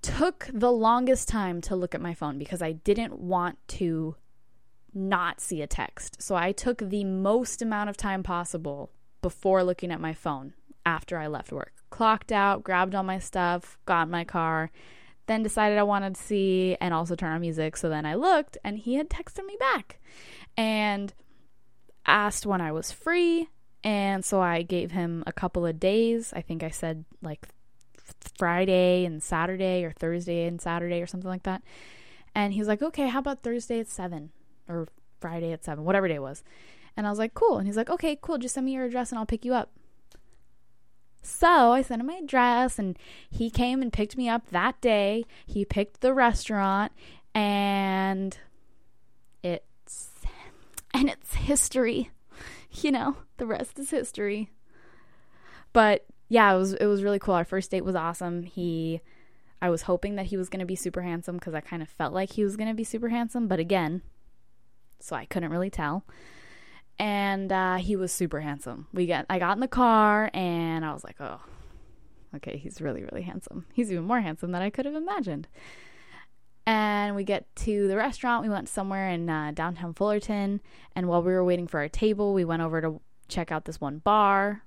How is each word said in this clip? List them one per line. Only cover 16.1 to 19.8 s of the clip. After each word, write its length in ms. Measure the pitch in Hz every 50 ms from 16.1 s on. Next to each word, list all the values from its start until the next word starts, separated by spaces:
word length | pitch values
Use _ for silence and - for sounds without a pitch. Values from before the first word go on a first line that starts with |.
| 185
to 60 | -
see 560 | - - 208 202 190 190 185 185 185 185 180 -
and 140 | - 180 170
also 220 | 160 170 170 175
turn 180 | 170 190 170 156
on 80 | 165
music. 340 | 175 170 160 160 156 156 156
So 140 | - - 165
then 160 | 156 151 151
I 100 | 151 156
looked, 420 | 214 294 370 370 302 311 - - - -
and 140 | 202 208
he 180 | 214 214 240 247
had 140 | 277 311 -
texted 360 | - - 330 - - - 381
me 120 | 392 403 453
back 400 | 494 523 466 302